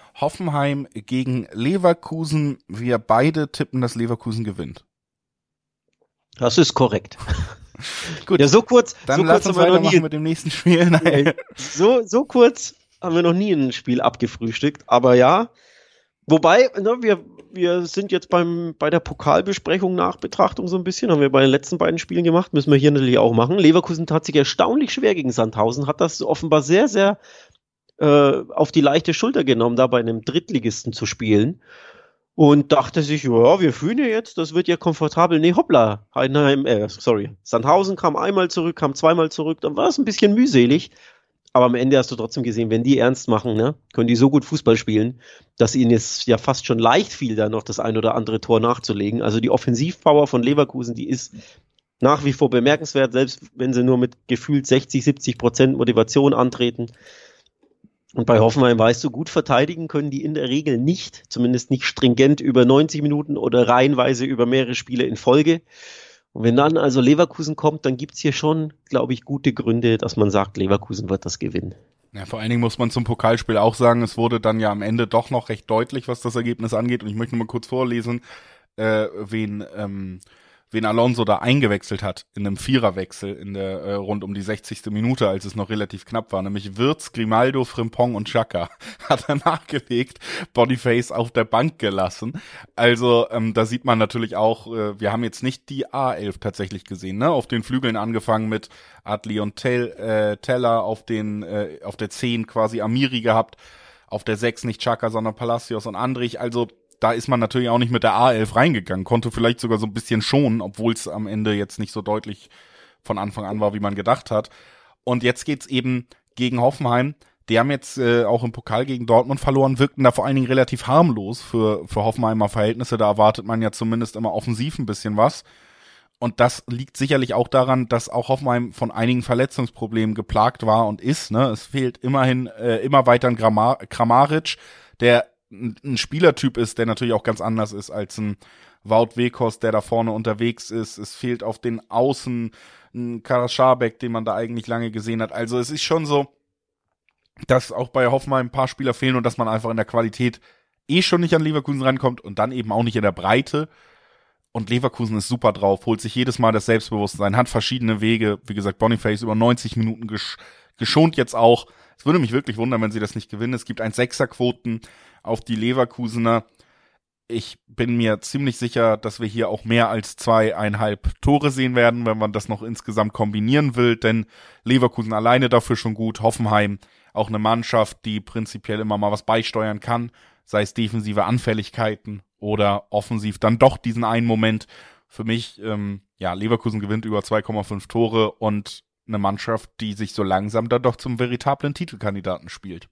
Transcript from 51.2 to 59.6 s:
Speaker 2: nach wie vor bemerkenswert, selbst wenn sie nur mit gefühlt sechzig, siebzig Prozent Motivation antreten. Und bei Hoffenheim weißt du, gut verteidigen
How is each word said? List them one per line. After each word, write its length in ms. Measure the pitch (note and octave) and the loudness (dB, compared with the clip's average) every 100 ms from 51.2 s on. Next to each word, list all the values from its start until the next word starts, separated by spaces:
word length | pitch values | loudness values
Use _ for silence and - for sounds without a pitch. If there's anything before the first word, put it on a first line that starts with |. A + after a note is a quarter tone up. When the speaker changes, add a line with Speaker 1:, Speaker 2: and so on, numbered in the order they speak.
| - - - _ _ _ _ _ | -8 -18 -20 _ _ _ _ _
Speaker 2:
nach 240 | B2+ D3 | 2 2
wie 100 | C#3+ | 0
vor 160 | C3 C#3 | 0 2
bemerkenswert, 640 | B2 B2+ D3+ D#3 C#3 C3 | 4 2 2 0 0 0
selbst 300 | B2+ C3 - - | 2 -2 -4 -18
wenn 200 | - C3 | -6 -2
sie 100 | B2 | 2
nur 140 | B2+ B2 | 2 2
mit 180 | B2 - - | 0 -4 -6
gefühlt 380 | A#2+ - C#3+ C3+ | -4 0 -2 2
sechzig, 380 | C3 C3+ C3+ | 2 2 0
siebzig 340 | C#3+ C#3 - A#2 | 0 0 -4 -2
Prozent 400 | A#2+ - C3+ C3+ | -2 0 -4 0
Motivation 560 | A#2+ A2+ A2 C#3+ C#3 | 2 2 2 2 2
antreten. 540 | B2 B2+ B2 A#2+ A#2 A#2 - - - - _ _ _ _ _ _ _ _ | 2 0 -2 -4 -4 -10 -12 -20 -20 -20 _ _ _ _ _ _ _ _
Und 120 | - A#2 | -4 4
bei 140 | A2+ | 6
Hoffenheim 360 | A2 B2+ B2+ A#2 | 6 4 4 6
weißt 240 | A2+ A#2 C#3+ | 4 2 -2
du, 40 | |
gut 200 | A#2+ D#3+ | -6 -4
verteidigen 580 | E3+ D3 B2+ | -4 0 0